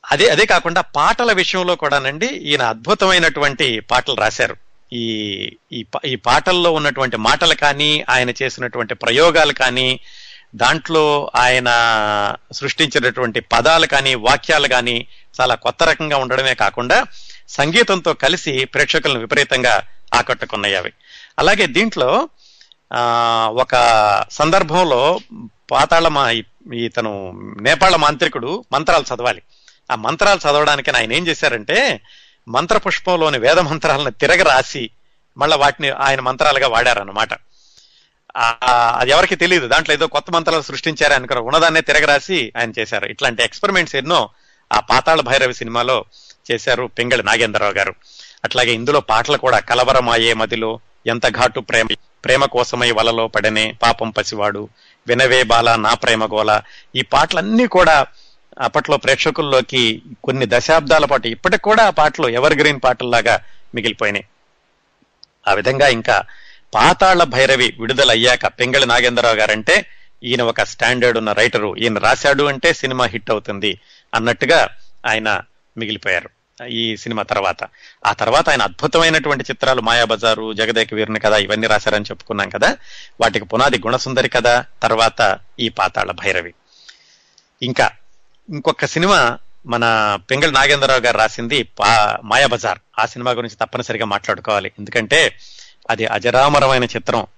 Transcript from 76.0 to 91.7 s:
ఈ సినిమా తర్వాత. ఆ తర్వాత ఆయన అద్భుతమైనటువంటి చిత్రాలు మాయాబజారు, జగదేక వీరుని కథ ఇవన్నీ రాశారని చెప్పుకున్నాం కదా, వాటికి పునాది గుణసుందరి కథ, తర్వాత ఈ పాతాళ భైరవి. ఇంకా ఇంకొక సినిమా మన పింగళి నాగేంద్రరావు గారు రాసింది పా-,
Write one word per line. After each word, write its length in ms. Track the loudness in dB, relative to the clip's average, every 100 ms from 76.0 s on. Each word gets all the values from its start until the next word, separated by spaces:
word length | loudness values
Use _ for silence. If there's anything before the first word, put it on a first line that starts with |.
| -4 -4 -4 _ _ _
ఈ 320 | -10 -6 -4 -6
సినిమా 260 | -8 -6
తర్వాత. 400 | -4 -2 -2 -4 -10 _ -20 _ -4
ఆ 60 |
తర్వాత 360 | -2 2 2 2
ఆయన 140 | 0
అద్భుతమైనటువంటి 840 | 0 -2 0 2 2 2 0 -4
చిత్రాలు 360 | -4 -4 0 0
మాయాబజారు, 720 | 2 2 2 0 0 0 -4
జగదేక 420 | -4 -2 0 -2
వీరుని 260 | -2 -4 -2
కథ 120 | 2
ఇవన్నీ 340 | 2 2 -2 0
రాశారని 380 | 0 0 -2
చెప్పుకున్నాం 440 | -4 -12 -8 -6 -6
కదా, 280 | 0 0 0 -10 -20 -20 -2
వాటికి 240 | 0 0
పునాది 340 | -4 0 2 0
గుణసుందరి 500 | -2 -4 -2 -2 0
కథ, 200 | 0 2 2 0 -4
తర్వాత 560 | -2 2 0 2 0 0 -8 -8
ఈ 80 | -8
పాతాళ 420 | -2 -4 -4 -10
భైరవి. 440 | -8 -4 -4 -4 -16 _ _ -20 -20 _ _ _ _ _ _
ఇంకా 280 | -8 0 -2 -2 -20 -20 -20 _ -14
ఇంకొక 360 | -6 -4 -2
సినిమా 540 | -4 0 2 4 2 -2 -14 -20 -6
మన 180 | -2 2 2 0 -2 -2
పింగళి 220 | -2 2
నాగేంద్రరావు 480 | 2 2 2 2 2
గారు 180 | 2 2
రాసింది 440 | 0 -2 -4 -4
పా-, 540 | -4